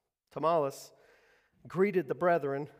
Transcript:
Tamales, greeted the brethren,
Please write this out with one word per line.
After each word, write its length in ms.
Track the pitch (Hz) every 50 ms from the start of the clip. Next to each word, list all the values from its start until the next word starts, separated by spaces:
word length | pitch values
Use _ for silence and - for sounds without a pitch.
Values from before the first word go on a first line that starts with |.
| _ _ _ _ _ _
Tamales, 640 | - 139 147 160 170 160 143 135 - - - - _ _ _ _ _ _ _ _ _ _ _ _ _ _ -
greeted 400 | 123 - 175 196 208 175 185 151
the 80 | 131 147
brethren, 540 | 131 175 180 170 160 143 139 139 139 151 143 -